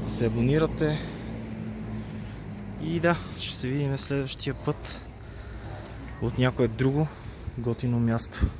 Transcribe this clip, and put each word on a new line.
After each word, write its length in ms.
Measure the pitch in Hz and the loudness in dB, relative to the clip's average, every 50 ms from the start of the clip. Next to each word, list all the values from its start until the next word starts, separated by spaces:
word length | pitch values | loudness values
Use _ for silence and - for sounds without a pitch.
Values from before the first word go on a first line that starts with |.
| 107 | -4
да 60 | 110 | -4
се 160 | 107 - 120 | 0 2 2
абонирате. 720 | 113 110 117 117 131 143 156 160 151 - - 156 151 151 156 - - - - - - - - - - - - - - - - - - - - - - - - - - - - - - - - - - - - | 2 4 4 6 6 6 6 6 4 2 2 2 2 2 0 -4 -6 -8 -8 -8 -6 -6 -6 -6 -8 -8 -6 -6 -6 -6 -6 -6 -6 -6 -6 -6 -8 -8 -8 -8 -8 -8 -8 -10 -10 -10 -8 -8 -8 -6 -4
И 180 | 147 156 165 170 | -2 0 2 4
да, 160 | 160 175 170 - - - - - | 6 6 4 4 0 -8 -8 -6
ще 180 | - - - | -6 -6 -4
се 120 | - - 127 | -2 0 0
видим 300 | 135 143 143 139 139 135 | 2 2 2 2 2 0
следващия 560 | - - 139 139 135 135 - - - 143 127 | 0 0 0 0 0 0 -4 -4 -2 -2 -2
път 460 | - - 147 147 - - - - - - - - - - - - - - - - - - - - - - - - - - - - - | 0 0 0 0 0 -4 -10 -10 -10 -10 -12 -14 -14 -14 -12 -12 -12 -10 -10 -10 -10 -8 -8 -10 -10 -10 -10 -10 -10 -10 -10 -6 -2
от 160 | - 117 113 123 | -2 0 2 4
някое 300 | 127 127 - - 123 117 | 4 4 6 4 4 4
друго 380 | 110 113 127 135 139 147 156 147 - - - - - - - - - 123 | 4 2 2 4 4 4 2 2 -2 -10 -12 -12 -12 -8 -10 -8 -6 -2
готино 400 | 117 120 117 - - 123 120 117 | 0 0 0 0 2 2 4 4
място. 480 | 117 113 113 117 117 - - - - - - | 4 4 4 2 0 -2 0 2 2 2 2